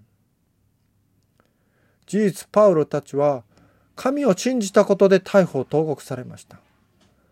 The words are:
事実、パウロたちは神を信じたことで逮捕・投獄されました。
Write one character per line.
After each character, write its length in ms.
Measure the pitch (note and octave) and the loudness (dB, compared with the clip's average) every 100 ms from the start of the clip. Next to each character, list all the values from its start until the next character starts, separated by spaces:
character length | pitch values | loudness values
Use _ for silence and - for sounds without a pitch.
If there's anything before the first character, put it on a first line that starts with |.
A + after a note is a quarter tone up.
| G#2+ _ _ _ _ _ _ _ _ _ _ _ _ _ _ _ _ _ _ _ - | _ _ _ _ _ _ _ _ _ _ _ _ _ _ _ _ _ _ _ _ -8
事 140 | G3 | -2
実、 280 | G#3+ D#3 - | -2 -2 -2
パ 180 | - G#3 | 4 4
ウ 80 | E3 | 4
ロ 100 | C#3+ | 0
た 160 | D3 | -4
ち 160 | - C#3 | -6 -2
は 260 | D3 C3+ - _ _ _ _ - | -2 -2 -8 _ _ _ _ -8
神 280 | B3+ C#4+ C#4 | -6 -2 0
を 120 | F3+ | -2
信 240 | B3 B3+ | -2 -4
じ 100 | G3+ | 0
た 140 | - G3 | 0 2
こ 100 | G3 | 2
と 140 | G3 | 4
で 100 | F#3 | 2
逮 260 | - G3+ E3+ | 2 0 0
捕・ 200 | C#3 B2 | -2 -4
投 180 | D3+ | -2
獄 180 | D#3 C#3 | -2 -6
さ 140 | - B2+ | -10 -14
れ 80 | |
ま 140 | A#2 G#2+ | -14 -18
し 80 | - | -20
た。 160 | - _ _ _ _ _ _ _ | -20 _ _ _ _ _ _ _